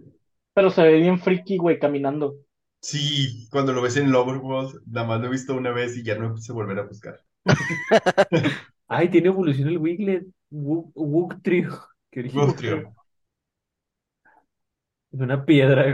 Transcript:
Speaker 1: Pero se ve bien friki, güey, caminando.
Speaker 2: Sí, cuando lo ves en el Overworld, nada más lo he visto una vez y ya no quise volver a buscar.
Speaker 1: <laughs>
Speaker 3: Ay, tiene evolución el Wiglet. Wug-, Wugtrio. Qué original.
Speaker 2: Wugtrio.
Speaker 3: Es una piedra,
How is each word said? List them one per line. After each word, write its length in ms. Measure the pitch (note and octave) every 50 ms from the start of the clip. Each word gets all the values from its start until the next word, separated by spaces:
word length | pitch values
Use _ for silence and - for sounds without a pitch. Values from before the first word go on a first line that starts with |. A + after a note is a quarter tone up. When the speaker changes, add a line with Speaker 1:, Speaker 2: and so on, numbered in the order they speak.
| - - _ _ _ _ _ _ _ _ _
Speaker 1:
Pero 160 | G3+ G3 F#3
se 120 | F3+ F#3+ E3
ve 180 | D#3+ D#3 D#3+
bien 180 | E3+ F3+ F#3 F3+
friki, 380 | - F#3+ F#3 F3+ - - F#3+ F3
güey, 200 | E3+ E3+ D3+ -
caminando. 580 | D3+ C#3+ C#3+ C#3+ C#3 C3+ C#3+ D3+ D3+ C#3 - - _ _ _ _ _ _ _ _
Speaker 2:
Sí, 680 | - - - D3 D3 D3 D3 C#3+ C3+ C3 A2+ - - -
cuando 220 | - C#3 C3+ C3+ B2+
lo 100 | B2 B2
ves 140 | B2 -
en 100 | C#3+ C#3+
el 80 | C3+ C3
Overworld, 680 | B2+ B2 B2+ C3 C3+ C3 C3 C3 C3 C3+ C3 - - -
nada 200 | A2+ A2+ A#2 A#2
más 140 | A2+ A2+ A2+
lo 60 | A#2+
he 40 | B2
visto 240 | C3 C3 - - C3+
una 140 | B2+ B2+ B2 A#2+
vez 240 | A#2+ B2 B2 A#2+
y 80 | B2 A#2
ya 120 | A2 G#2
no 180 | - A2+ A2+ A2
quise 180 | - - - A#2
volver 260 | A2+ G#2 F#2+ G2 G#2
a 40 | G2+
buscar. 320 | - - - - - - - _ _ _ _ _
Speaker 1:
<laughs> 1300 | F#3+ - - A#5 B5 E3 - A#5 - G#3+ A3 - F3+ - - G3 - F3 D#3+ D#3+ C#4+ - - - - _ _ _
Speaker 3:
Ay, 240 | _ A2+ C3+ E3+ F3+
tiene 180 | F#3 E3 D#3+ F#3
evolución 400 | F#3+ F#3+ F#3 D#3 C3+ C3 C#3 D3+
el 100 | F3 E3
Wiglet. 480 | D#3 E3 F3 F#3+ G#3 G3 F#3+ F3 F#3 F#3+ - _ _ _
Wug-, 420 | D3+ D3+ C#3+ C#3 D#3 E3+ E3 - _
Wugtrio. 840 | - D#3+ D3 D3 E3 F3+ - - - - G3+ F3+ F3 D#3 C#3 - - - - _ _ _ _
Qué 100 | _ C3
original. 280 | A#2+ - C3 C#3 C#3+ C3
Speaker 2:
Wugtrio. 460 | B2 - B2 - D#3+ D#3 A2+ - - _ _ _ _ _ _ _ _ _ _ _ _ _ _ _ _ _ _ _ _ _ _ _ _ _ _ _ _ _ _ _ _ _ _ _ _ _ _ _ _ _ _ _ -
Speaker 3:
Es 80 | C3
una 240 | C3 B2 C3+ C#3 C3+
piedra, 460 | - D#3 C#3 C3 C3+ C3+ C3 C#3 C3+